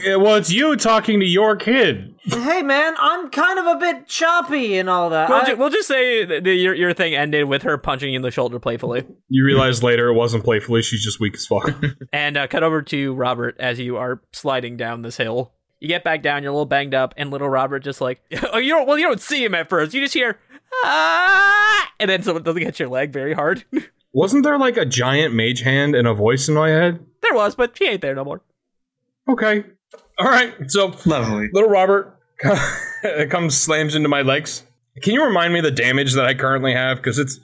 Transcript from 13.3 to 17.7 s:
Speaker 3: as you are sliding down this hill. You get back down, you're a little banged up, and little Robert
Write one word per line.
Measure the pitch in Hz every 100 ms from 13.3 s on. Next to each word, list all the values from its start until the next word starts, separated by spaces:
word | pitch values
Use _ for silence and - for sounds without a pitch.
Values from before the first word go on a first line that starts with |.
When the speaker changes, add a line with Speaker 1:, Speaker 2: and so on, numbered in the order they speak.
| 120 120 -
Speaker 3:
as | 127 120
you | 123 120
are | 127 127 _
sliding | - 147 131 120 120
down | 117 117
this | 117 -
hill. | 113 117 123 _ _ _
You | 151
get | 175 175
back | 160
down, | 147 143
you're | 139
a | 143
little | 147
banged | 139 143
up, | 135 131 -
and | 143
little | 139 143
Robert | 135 135